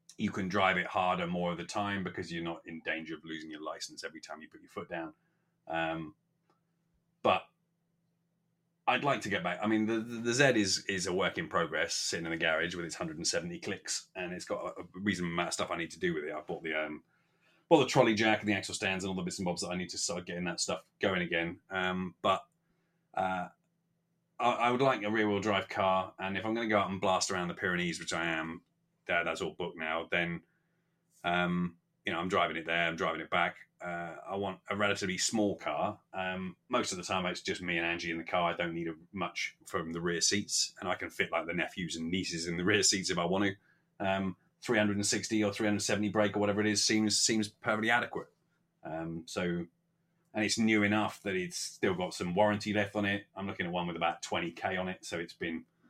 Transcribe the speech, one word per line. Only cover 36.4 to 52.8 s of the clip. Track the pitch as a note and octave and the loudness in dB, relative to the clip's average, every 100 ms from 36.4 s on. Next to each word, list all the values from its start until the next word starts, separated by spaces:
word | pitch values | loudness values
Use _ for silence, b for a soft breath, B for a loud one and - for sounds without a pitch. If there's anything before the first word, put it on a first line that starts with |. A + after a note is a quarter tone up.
| F#2 - - | -6 -10 -2
most | B2 G2+ | -2 0
of | F#2 | -4
the | |
time, | F2 F#2+ F2+ | -2 0 0
it's | F2 | -2
just | - F2+ | -4 -4
me | F2+ E2+ | 0 0
and | E2+ | 0
Angie | E2+ E2+ | -2 -2
in | E2 | -4
the | |
car. | E2 F#2 E2+ | -2 0 2
I | E2 | 0
don't | F2 | -2
need | E2 E2 | -2 -6
a, | D#2 - | -8 -10
much | G2 F2 - - - - | -6 -6 -4 -8 -8 -6
from | F#2+ D#2+ | -4 -4
the | E2+ | -4
rear | E2+ E2+ | -2 0
seats, | - G#2 G#2 - - - | 2 2 0 -2 -2 -4
and | F#2 | -4
I | F2+ | -4
can | F2 | -4
fit, | - F#2 | -4 -2
like, | E2 D#2+ | -2 -2
the | |
nephews | F2 D#2 - E2+ | -2 -2 -4 -6
and | E2 E2 | -4 -2
nieces | F#2+ E2+ E2+ E2+ | -2 -2 -4 -4
in | E2+ | 0
the | |
rear | F2+ G#2 | 2 4
seats | F#2+ G2+ F2+ | 4 2 0
if | F2 | 0
I | E2+ | 2
want | F#2+ | 2
to. | G2+ G2 _ _ _ - G2 | 0 -2 _ _ _ -4 -2
Um, | F#2+ F#2+ - _ _ | 0 -2 -6 _ _
three | - A2+ | 0 4
hundred | G#2+ G2+ | 4 2
and | G2+ | 2
sixty | G#2+ G2 A2 | 0 0 2
or | G#2 | 2
three | G2+ A2 | 2 2
hundred | G#2 | 2
seventy | - G2+ G#2 | 2 0 2
brake | G#2+ G#2 | 2 2
or | G#2 | 4
whatever | G#2 G2+ | 2 4
it | G#2+ | 2
is | G#2 | 2
seems, | - A2 G#2+ - | 4 4 4 4
seems | - A2 G#2+ | 2 2 0
perfectly | - A#2+ A2 A2 | -2 -2 0 4
adequate. | A#2+ - - - _ _ _ _ _ | 2 2 -6 -10 _ _ _ _ _
Um, | D#2+ D#2+ E2 E2 - | -10 -6 -6 -8 -8
so, | - F2+ F2 E2+ _ _ _ _ _ _ | -4 -2 -2 -4 _ _ _ _ _ _
and | A2 | -2
it's | G2+ - | 0 2
new | A2 A2 | 4 6
enough | G#2 G#2+ G2+ - | 6 4 0 -2
that | G2+ F#2 | -4 -2
it's | F2+ - | -2 -6
still | - - G#2+ | -10 0 0
got | F2+ F2+ | 2 -2
some | - F#2 | -2 0
warranty | F2+ G#2 G#2 G#2+ | 4 4 4 0
left | G#2 | 0